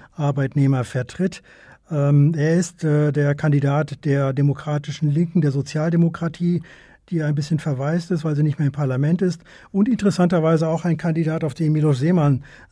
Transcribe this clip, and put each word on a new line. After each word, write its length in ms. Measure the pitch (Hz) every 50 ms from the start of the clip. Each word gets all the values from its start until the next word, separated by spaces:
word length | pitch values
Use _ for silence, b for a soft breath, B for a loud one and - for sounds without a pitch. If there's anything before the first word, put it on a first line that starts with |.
| B B B
Arbeitnehmer 720 | - 147 143 127 143 135 131 - 143 139 135 139 127 120
vertritt. 580 | - - 127 123 - - - 185 185 - - B B B B B B B B B -
Ähm, 440 | 165 147 143 143 147 143 143 151 165
er 200 | 143 147 156 165
ist, 280 | 180 175 - - - 165
äh, 260 | 156 147 151 151 151
der 240 | 139 147 143 143 143
Kandidat 680 | 143 - 147 143 139 139 139 143 151 156 - 139 - -
der 300 | 151 139 139 139 135 131
demokratischen 760 | 139 143 143 139 143 - 151 147 147 147 - 143 - 156 147
Linken, 300 | 143 165 175 170 - 175
der 100 | 147 143
Sozialdemokratie, 1120 | 131 143 127 - - 156 156 170 170 170 170 165 165 - 170 165 160 - 175 175 175 165 B B B B B B B B B -
die 120 | 180 160
ein 140 | 151 147 147
bisschen 240 | 147 143 - 165 143
verwaist 500 | - 160 135 123 139 147 165 175 170 -
ist, 140 | 185 156 156
weil 100 | 156 151
sie 80 | 143
nicht 160 | 156 151 143 -
mehr 80 | 147
im 60 | 139
Parlament 500 | 143 143 143 131 127 131 143 151 175 -
ist. 180 | 196 180 170 - - B B B B B
Und 180 | B 190 214 269
interessanterweise 800 | 233 - 202 202 - - 180 170 185 165 156 160 165 156 160
auch 180 | 160 160 156 -
ein 120 | 175 160
Kandidat, 480 | 160 - 170 151 165 160 156 156 160 165
auf 100 | 151 -
den 160 | - 160 151
Miloš 300 | 156 151 147 156 139 123
Zeman 420 | 139 170 185 170 147 143 135 120 B B B B B B